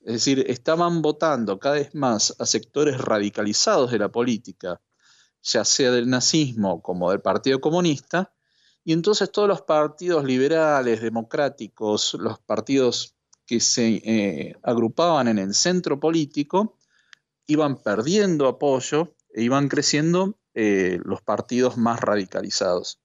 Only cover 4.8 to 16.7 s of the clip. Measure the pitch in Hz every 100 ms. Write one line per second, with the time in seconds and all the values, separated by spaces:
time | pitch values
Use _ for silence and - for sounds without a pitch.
4.8 | _ _ _ _ _ _ - 120 101 -
5.8 | 127 123 120 127 120 165 147 113 98 85
6.8 | - 90 90 98 - 98 - 131 143 170
7.8 | 175 139 - 170 190 _ _ _ _ _
8.8 | - 160 170 208 196 - 208 170 - 156
9.8 | 151 151 180 165 139 127 135 160 156 147
10.8 | 123 113 113 113 113 156 143 117 113 _
11.8 | 107 107 - - 107 110 _ 107 - 135
12.8 | 127 120 - _ _ _ - 117 - -
13.8 | 117 104 - 110 101 76 80 - - 117
14.8 | 113 - 170 156 120 107 95 104 175 180
15.8 | 175 143 156 165 147 147 147 185 214